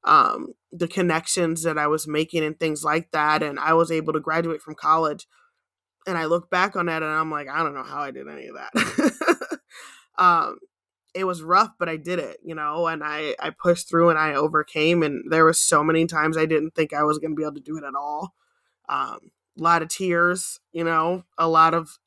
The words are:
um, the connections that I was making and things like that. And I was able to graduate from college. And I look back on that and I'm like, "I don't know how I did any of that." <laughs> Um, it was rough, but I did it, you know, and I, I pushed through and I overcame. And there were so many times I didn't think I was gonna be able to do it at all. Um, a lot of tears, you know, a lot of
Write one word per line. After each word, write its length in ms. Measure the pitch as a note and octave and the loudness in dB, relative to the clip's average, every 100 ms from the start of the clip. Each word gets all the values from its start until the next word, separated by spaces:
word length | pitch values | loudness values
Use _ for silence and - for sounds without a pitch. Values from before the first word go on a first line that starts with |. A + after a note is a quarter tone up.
um, 500 | - D3+ B2+ - - - _ | 6 6 6 0 -8 -14 _
the 180 | E3+ E3 | -6 -4
connections 720 | - F3+ D#3+ - - E3+ E3 | 0 0 0 -2 0 0 0
that 140 | D#3+ D#3 | -2 0
I 80 | D3 | 0
was 200 | D#3 D#3 | 0 0
making 380 | D3+ D#3+ E3 | -2 -2 -2
and 140 | D#3 D#3 | -4 -2
things 260 | E3 D3+ | -4 -2
like 260 | D3+ D#3+ E3+ | -2 -2 -2
that. 300 | D#3+ D3+ D3+ | -2 2 0
And 160 | D3+ C#3+ | -2 -4
I 160 | D3+ | 2
was 160 | E3 E3 | 4 4
able 220 | D#3+ D#3 | 0 -2
to 80 | D#3 | -4
graduate 420 | D#3 D#3+ E3+ D#3 | -2 -2 -2 -6
from 120 | - | -10
college. 520 | D#3 D3+ D#3+ D#3+ D3+ - _ _ _ _ _ _ _ - | -6 2 2 2 -4 -14 _ _ _ _ _ _ _ -6
And 100 | F3 | -4
I 100 | D#3+ | 0
look 240 | E3+ F3 | -2 0
back 260 | F3+ G3 F#3+ | 0 0 0
on 100 | E3+ | -2
that 160 | D#3+ | -2
and 80 | D#3 | -2
I'm 200 | D#3 D#3 | -2 -2
like, 180 | D3+ C#3 | -4 -6
"I 140 | D3 | -2
don't 120 | D#3+ | -2
know 80 | C#3 | -4
how 180 | - C#3+ | -10 -8
I 100 | C#3+ | -8
did 160 | C3 C#3 | -10 -14
any 180 | D3 - | -14 -14
of 80 | - | -14
that." 1040 | C3 A3+ A3+ - D4 - - F4 - - | -6 -2 -2 2 0 2 0 0 -2 -14
<laughs> 40 | _ - - - _ - | _ -20 -20 -20 _ 2
Um, 400 | F3+ E3+ - - - _ _ _ _ | 4 4 0 -6 -18 _ _ _ _
it 100 | F#3 | -4
was 180 | F#3+ F3 | -4 -4
rough, 280 | D#3+ F#3 A3 _ | 2 2 2 _
but 100 | E3+ | -6
I 80 | D#3+ | -4
did 220 | D3+ F3+ | -4 -4
it, 200 | C3+ - | -6 -12
you 100 | - | -14
know, 320 | D#3+ D3+ D#3 E3+ | -8 -6 -2 -2
and 160 | D#3+ | -2
I, 300 | D3+ D3+ D3+ - | -6 -6 -6 -6
I 100 | D#3 | -8
pushed 380 | - F3 F3 - | -2 0 0 0
through 220 | E3+ E3+ | 2 4
and 80 | D#3 | 4
I 160 | D#3 | 0
overcame. 680 | C#3+ D3+ D#3 D3+ D#3 D#3 F3 | 0 0 0 -2 0 2 4
And 280 | D#3 C#3 - | 2 -2 0
there 140 | D#3+ | 6
were 80 | D#3+ | 6
so 300 | D#3+ - D#3 | 6 2 2
many 220 | D#3 D#3+ E3 | 4 2 2
times 300 | E3 D#3 D#3+ | 0 0 0
I 100 | D#3+ | 2
didn't 280 | D#3 D#3 | 2 0
think 180 | - D#3 | -2 -2
I 120 | D3+ | 0
was 140 | D3+ D3+ | 0 0
gonna 160 | D#3 | -4
be 100 | D3+ | -4
able 100 | D3+ | -6
to 60 | C#3+ | -8
do 180 | C3+ D#3 | -12 -12
it 60 | |
at 100 | C#3+ | -8
all. 400 | C3+ C#3+ D3 F3 _ _ _ _ _ - | -8 -6 -8 -8 _ _ _ _ _ -6
Um, 420 | C#3 C3 - - _ _ - | -4 -4 -8 -18 _ _ -4
a 40 | |
lot 200 | E3 E3+ | 2 2
of 60 | D#3+ | 2
tears, 720 | - F#3 E3+ F3 F3+ - - _ | -4 0 2 2 0 -6 -12 _
you 120 | E3 | -4
know, 400 | E3 E3 D#3+ F3+ - - | 0 2 0 -2 -8 -2
a 100 | E3 | 4
lot 260 | D#3+ D#3+ | 6 6
of 240 | E3 D#3 - | 4 -4 -18